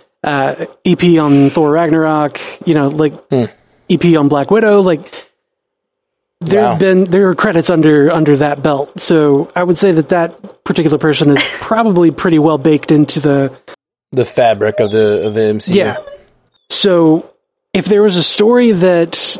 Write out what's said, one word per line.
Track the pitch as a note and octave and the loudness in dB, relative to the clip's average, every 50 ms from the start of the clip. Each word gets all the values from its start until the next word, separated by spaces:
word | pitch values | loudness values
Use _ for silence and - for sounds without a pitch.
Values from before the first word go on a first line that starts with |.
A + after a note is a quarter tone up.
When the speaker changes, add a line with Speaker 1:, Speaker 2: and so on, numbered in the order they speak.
| _ _ _ _ - | _ _ _ _ -8
Speaker 1:
uh, | D3 D3 C#3 C3+ C#3 C3+ - E3 - - _ | -6 -4 -4 -4 -4 -6 -8 -10 -14 -14 _
E | - F3+ F3 | -2 -2 0
P | - F3 F3 E3+ D#3+ | 2 2 2 2 2
on | D3+ D3 C#3+ C#3+ C#3 C#3 | 4 2 2 2 2 2
Thor | - E3+ D#3 D3 | 2 0 0 0
Ragnarok, | D3 E3 E3+ D#3 D#3 D#3+ D#3 D#3 D#3 D3+ D3+ C#3+ - - - - - - - | 0 0 0 0 0 0 0 0 0 -2 -2 -4 -6 -10 -16 -18 -18 -6 -4
you | F#3 D#3 | -2 0
know, | D3+ C#3 C#3 | 0 0 0
like, | D3+ D3+ D#3 D3 - - - _ | 0 0 -2 -2 -4 -8 -8 _
Speaker 2:
Hmm. | C#3 C3 A#2 G#2 - _ _ _ _ _ _ - | -2 -2 -2 -4 -8 _ _ _ _ _ _ -4
Speaker 1:
E | F3+ - | -2 0
P | - F3 E3 | 2 2 2
on | D#3 C#3+ | 2 2
Black | C#3+ D3 C#3+ C#3 - | 2 0 0 0 0
Widow, | F#3+ A3+ A3+ G#3+ G3+ G3+ | 0 2 2 2 2 2
like, | F#3+ F#3 E3 C#3 - - - - - _ _ _ _ _ _ _ _ _ _ _ _ _ _ _ _ _ _ _ _ _ _ _ | 2 0 -2 -4 -6 -14 -20 -20 -20 _ _ _ _ _ _ _ _ _ _ _ _ _ _ _ _ _ _ _ _ _ _ _
there | F3 D#3+ F#3 G#3 | -6 -2 0 0
have | G#3+ A#3+ | 0 0
Speaker 2:
Wow. | - D#3 | 0 0
Speaker 1:
been, | F#3+ F#3+ F#3 F#3 G3 | 0 2 2 2 2
there | F3+ E3+ G3 G3+ F#3 | 2 0 2 2 0
are | F3 | 0
credits | - - A3 F3 E3 D#3 - | -2 -2 -2 0 0 0 0
under, | F3+ D#3+ D#3 D#3 D3+ D3 C#3+ D#3+ | 0 2 2 4 4 4 4 2
under | E3 D#3 D#3 D3 D3 C3+ | 2 0 2 2 2 2
that | D3+ D3 C#3+ C#3+ | 0 -2 -2 -2
belt. | C3+ D#3 C#3+ C3+ D3 - - - | -2 -2 -2 -4 -6 -8 -10 -8
So | - - F3 D#3 D3+ D3 C#3 C#3 D#3+ - - | -2 0 0 2 2 2 2 0 -2 -4 -4
I | F3+ | -4
would | F3+ F3+ F3 - | -2 -2 0 0
say | G3+ G3 | 0 2
that | E3+ D#3+ D3+ - | 2 0 0 0
that | F#3 F3 E3+ F3 - - - - - _ _ | -2 -2 -2 -4 -6 -14 -20 -20 -20 _ _
particular | - - F3 D#3+ D3+ D3+ C#3+ | -6 -4 -2 0 0 0 0
person | - D#3 D3 - D#3 D3 | 0 -2 0 0 2 2
is | C#3+ C3 | 2 2
Speaker 2:
<laughs> | - - - - | 0 -4 -8 -12
Speaker 1:
probably | - - A3 A3 A#3 A3 F#3 F3 F3 E3 | -8 -4 -2 -2 0 0 2 2 2 0
pretty | C3+ - - F#3 E3 D#3 | 0 -2 -2 0 2 2
well | D3 D#3+ D#3 C#3+ | 2 0 0 0
baked | C3 D#3+ D3+ C#3+ - - | 0 0 0 0 0 0
into | D#3 D3 D3+ D3 - D#3+ | 2 2 2 0 -2 -2
the | C#3 D3+ C#3 C#3 C#3 C3 C3 - _ - - - _ _ _ _ _ _ | -2 0 0 0 -2 -2 -6 -12 _ -20 -20 -20 _ _ _ _ _ _
Speaker 2:
The | - B2+ A#2 | -4 -4 -4
fabric | - - - B2 A#2 A2 G2 G#2+ A2 G#2 - | -2 -2 0 0 0 0 0 -2 -2 -2 -2
of | A#2 G2+ | -2 0
the, | G#2 A2 A2 G#2 G#2 G2 G2 G#2+ | 0 0 0 0 0 -2 -2 -4
of | G2+ | -2
the | A2+ A2 | -2 -2
M | G#2+ G#2+ G#2+ | -2 -2 -2
C | - F#3 F3 | -4 -2 0
U. | G3 | 0
Speaker 1:
Yeah. | - - - - - - - - _ _ _ _ _ _ _ _ _ - | 0 -2 -6 -8 -14 -16 -20 -20 _ _ _ _ _ _ _ _ _ -6
So | - - - G3+ F3+ E3+ E3 D#3+ D#3 F3 - - _ _ _ _ _ _ _ _ | -4 -2 0 2 2 2 4 2 2 0 -2 -8 _ _ _ _ _ _ _ _
if | - F#3+ - | -6 -6 -2
there | F3+ G#3 G3+ | 0 0 2
was | G#3 G#3 F3+ | 2 2 0
a | F3 D#3+ | 0 -2
story | - - - G#3 A3 A#3+ B3 B3 A#3 | -2 -2 0 0 2 2 2 2 2
that | G#3 F3 F3 F#3 F3 E3+ E3 E3+ - - - - - | 2 2 2 2 2 0 -2 -2 -4 -8 -8 -8 -10